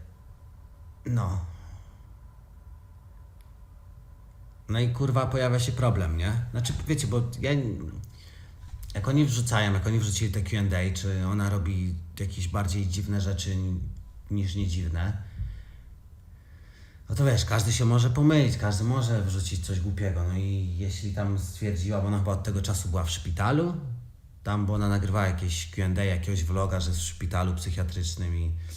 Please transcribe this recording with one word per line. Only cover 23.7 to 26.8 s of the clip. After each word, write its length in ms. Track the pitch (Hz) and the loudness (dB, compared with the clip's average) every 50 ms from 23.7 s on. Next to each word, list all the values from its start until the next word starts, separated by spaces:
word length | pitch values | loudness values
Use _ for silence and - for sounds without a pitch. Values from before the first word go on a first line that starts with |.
| 170 147 143 131 117 - - - - - - - - - - 104 | 0 -2 -4 -6 -8 -8 -10 -14 -18 -20 -20 -20 -18 -10 -4 -2
tam, 180 | 101 104 101 | 0 2 2
bo 80 | 98 107 | 2 2
ona 160 | 107 104 101 | 2 2 2
nagrywała 380 | 101 101 95 95 101 107 98 92 | 2 2 2 2 2 2 4 2
jakieś 440 | 87 82 92 90 82 - - - | 2 0 0 -2 -2 -2 -4 -6
Q 140 | - - 95 | -2 0 0
and 140 | 90 92 90 | 2 2 2
A, 40 | 101 | 2
jakiegoś 400 | 98 90 87 85 98 101 95 80 | 2 2 2 0 0 0 0 2
vloga, 360 | 80 92 95 98 95 95 | 2 2 2 2 2 2
że 100 | 92 | 0